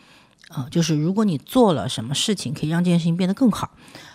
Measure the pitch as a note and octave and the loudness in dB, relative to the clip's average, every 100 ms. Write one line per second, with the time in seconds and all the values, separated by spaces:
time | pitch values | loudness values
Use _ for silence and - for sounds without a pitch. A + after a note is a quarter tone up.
0 | _ - _ _ - - B2+ E3+ E3 D3+ | _ -20 _ _ -14 -10 -4 -2 0 0
1 | D#3 G3 G#3+ D3 - G#3+ A3 C#3+ A2 - | 0 0 0 -2 0 4 4 2 -2 -6
2 | A2+ D3 - G3 - D3+ D3+ E3 F3+ E3+ | -4 -2 -2 -2 -4 -4 -2 0 2 2
3 | E3 E3+ F3+ G3+ B3+ - - _ - - | 2 0 0 2 2 0 -6 _ -20 -20
4 | - | -20